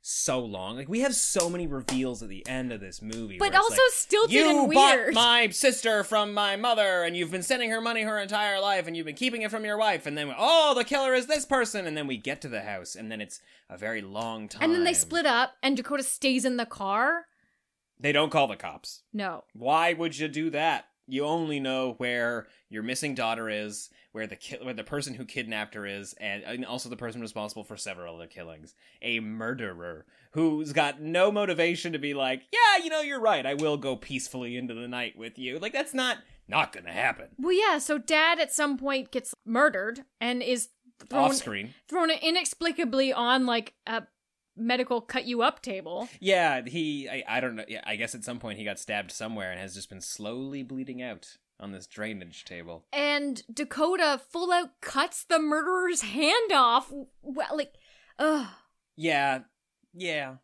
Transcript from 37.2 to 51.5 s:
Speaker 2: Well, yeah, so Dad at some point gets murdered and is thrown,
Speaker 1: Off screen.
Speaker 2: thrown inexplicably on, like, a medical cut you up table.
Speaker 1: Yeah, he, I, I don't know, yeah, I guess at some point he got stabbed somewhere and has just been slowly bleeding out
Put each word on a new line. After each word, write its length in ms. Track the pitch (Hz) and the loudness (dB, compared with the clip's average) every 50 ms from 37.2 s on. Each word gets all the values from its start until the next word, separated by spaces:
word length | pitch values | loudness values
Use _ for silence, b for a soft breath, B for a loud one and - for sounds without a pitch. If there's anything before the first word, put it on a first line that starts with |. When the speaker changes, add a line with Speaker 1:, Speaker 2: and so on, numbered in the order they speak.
| - - - | -10 -18 -12
Speaker 2:
Well, 160 | - 262 339 370 | -6 0 2 2
yeah, 260 | 370 427 415 349 294 | 4 4 4 2 0
so 200 | - - 302 294 | 0 -2 -2 -2
Dad 400 | 226 - 311 302 311 330 339 330 | 0 2 2 4 6 4 4 2
at 140 | 320 - - | 0 0 0
some 260 | - 302 285 277 254 | 0 0 0 0 -2
point 320 | 262 277 277 269 262 - | -2 -2 -2 -2 -4 -4
gets 240 | - 254 254 - - _ _ | -6 -6 -6 -6 -14 _ _
murdered 600 | 214 226 247 285 302 277 190 190 214 233 269 269 _ _ _ | -2 2 4 4 4 4 2 -4 -4 -8 -10 -14 _ _ _
and 200 | 226 240 247 247 | -4 -2 -2 -2
is 280 | 240 - 254 240 - - _ _ _ _ _ _ - - | 0 0 0 0 -2 -6 _ _ _ _ _ _ -16 -2
thrown, 140 | 247 285 269 | 2 4 4
Speaker 1:
Off 100 | 269 269 | 4 4
screen. 400 | 269 - - 104 98 101 120 135 - _ _ | 2 -2 -4 -6 -6 -6 -8 -12 -18 _ _
Speaker 2:
thrown 220 | 294 294 339 320 | 0 0 2 2
inexplicably 1040 | 320 - - 320 330 359 330 - - _ 330 339 320 - 320 240 220 262 269 269 254 | 2 2 2 0 0 2 0 -2 -6 _ -4 -4 0 0 -2 0 2 2 2 2 2
on, 320 | - 240 240 254 262 254 | 0 2 4 4 4 4
like, 300 | 247 233 233 220 - _ _ _ | 2 0 -2 -2 -6 _ _ _
a 180 | - 226 226 - _ _ _ _ _ _ _ _ _ _ | -6 -6 -6 -6 _ _ _ _ _ _ _ _ _ _
medical 460 | - 226 233 247 247 247 247 247 240 | -6 0 0 2 0 2 0 -2 -4
cut 240 | 233 - - 254 - | -2 -4 -6 -4 -4
you 160 | 233 240 233 226 | -2 0 2 2
up 200 | 277 311 - - | 2 0 -2 -10
table. 460 | 254 202 190 190 160 175 - 233 247 - - | -8 -8 -8 -8 -8 -8 -8 -8 -10 -12 -4
Speaker 1:
Yeah, 400 | 185 190 196 180 170 160 139 127 117 | 2 2 4 6 6 4 2 0 -2
he, 420 | 120 131 170 160 156 147 143 135 98 | -4 -4 -2 -2 -2 -2 -4 -6 -8
I, 160 | 107 135 - | -8 -8 -6
I 140 | - 110 127 | -2 -2 0
don't 160 | 123 127 117 | 0 -2 -4
know, 80 | 110 107 - | -6 -10 -10
yeah, 120 | 110 107 - | -10 -10 -6
I 100 | - 107 | -6 -4
guess 180 | 104 113 113 - | -4 -4 -6 -6
at 80 | 123 104 | -10 -10
some 140 | - 123 120 | -10 -10 -8
point 200 | - 113 104 98 | -8 -10 -10 -8
he 60 | 110 | -6
got 120 | 104 98 - | -8 -8 -8
stabbed 320 | - - 110 104 101 87 | -6 -4 -4 -4 -4 -6
somewhere 400 | - - 113 110 113 107 95 92 | -10 -10 -8 -8 -6 -6 -6 -6
and 80 | 90 90 | -6 -8
has 160 | 95 95 92 | -10 -10 -12
just 140 | 98 95 - | -14 -14 -14
been 140 | 101 95 - | -16 -14 -12
slowly 600 | - - - 107 104 117 127 135 135 139 143 135 | -12 -10 -8 -8 -8 -6 -6 -8 -8 -8 -8 -10
bleeding 380 | 120 135 131 131 139 131 123 127 | -8 -8 -8 -8 -8 -8 -10 -8
out 360 | 123 107 85 - - - _ _ _ | -10 -10 -12 -14 -20 -20 _ _ _